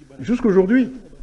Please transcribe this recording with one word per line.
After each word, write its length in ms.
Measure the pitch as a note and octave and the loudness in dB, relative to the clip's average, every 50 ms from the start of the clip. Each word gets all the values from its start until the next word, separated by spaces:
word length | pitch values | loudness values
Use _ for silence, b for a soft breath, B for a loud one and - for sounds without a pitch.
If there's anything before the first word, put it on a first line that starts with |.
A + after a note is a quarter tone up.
| - - - - | -20 -20 -18 -12
Jusqu'aujourd'hui, 720 | C3 A#2 A#3 B3 - A3+ F#3 F#3+ F#3 F#3 A3+ C4 B3+ - - - - - - - | -6 -6 -4 -2 0 2 2 2 2 4 2 2 0 0 -4 -12 -20 -20 -14 -12